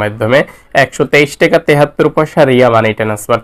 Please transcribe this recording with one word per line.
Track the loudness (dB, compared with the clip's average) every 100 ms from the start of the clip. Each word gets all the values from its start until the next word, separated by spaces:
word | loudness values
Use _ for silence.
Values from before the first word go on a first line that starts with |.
মাধ্যমে | -6 -4 0 0 0 -8 _ -2
একশো | -2 -2 -2
তেইশ | 0 0 0
টাকা | -2 -2 0
তেহাত্তর | 0 0 0 -2 0
পয়সা, | -4 0 2
রিয়া | 2 2 2
মানি | 0 -2
ট্রান্সফার | -4 -6 -4 -4